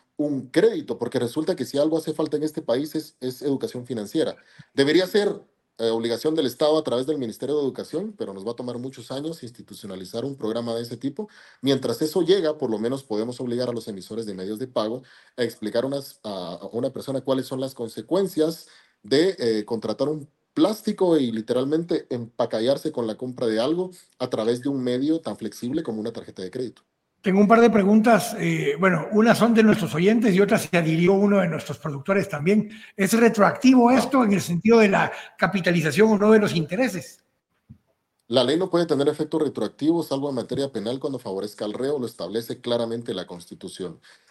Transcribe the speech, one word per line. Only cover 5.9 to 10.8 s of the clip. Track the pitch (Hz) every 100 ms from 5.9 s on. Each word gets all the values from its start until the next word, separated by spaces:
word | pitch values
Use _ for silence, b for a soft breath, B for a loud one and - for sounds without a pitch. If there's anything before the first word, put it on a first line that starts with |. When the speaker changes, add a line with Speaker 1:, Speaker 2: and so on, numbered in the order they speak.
Speaker 1:
obligación | 113 117 117 156
del | 160 135
Estado | - 151 156
a |
través | 151 123 131
del | 151
Ministerio | 120 101 127 151
de |
Educación, | 139 - 98 151 214 208
pero | 101
nos | 98
va | 101
a | 120
tomar | 123 120
muchos | 127 120 117
años | 131 151 165
institucionalizar | 120 113 101 98 101 95 90 113
un | 131
programa | 139 110 113 117
de | 117